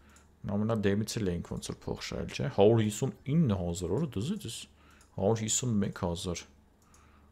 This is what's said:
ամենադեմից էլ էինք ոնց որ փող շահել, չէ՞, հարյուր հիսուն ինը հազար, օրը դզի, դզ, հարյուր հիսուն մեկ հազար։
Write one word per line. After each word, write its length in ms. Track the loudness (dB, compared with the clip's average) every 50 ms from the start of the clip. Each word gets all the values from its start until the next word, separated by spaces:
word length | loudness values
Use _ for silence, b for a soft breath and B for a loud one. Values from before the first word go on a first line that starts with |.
| b b b b b b b _ -8
ամենադեմից 720 | -4 -2 0 0 0 0 2 2 2 2 2 0 -2 -2
էլ 120 | -2 0 0
էինք 240 | 0 -2 -4 -6 -8
ոնց 160 | -8 -8 -8
որ 100 | -10 -8
փող 220 | -6 -8 -8 -6
շահել, 320 | -6 -8 -6 -6 -6 -6 -4
չէ՞, 160 | -4 -4 -2
հարյուր 320 | 4 6 6 8 8 6 4
հիսուն 300 | 2 0 -2 -4 -4 -4 -6 -6
ինը 320 | 0 2 4 4 4 4 2
հազար, 340 | 0 -2 -2 -2 -2 -2 0
օրը 160 | 0 -2 -2
դզի, 300 | -4 -4 -4 -4 -4 -6
դզ, 180 | -6 -10 -10 -10 -14 -16 b b b b b b b b
հարյուր 320 | b 0 2 2 2 2 0
հիսուն 340 | 0 0 0 0 0 2
մեկ 260 | 2 0 0 -2 -2 -2
հազար։ 420 | -2 -2 -2 -4 -4 -6 -6 -8 -14 -20 -20 -20 -20 _ _ b b b b b b b b b b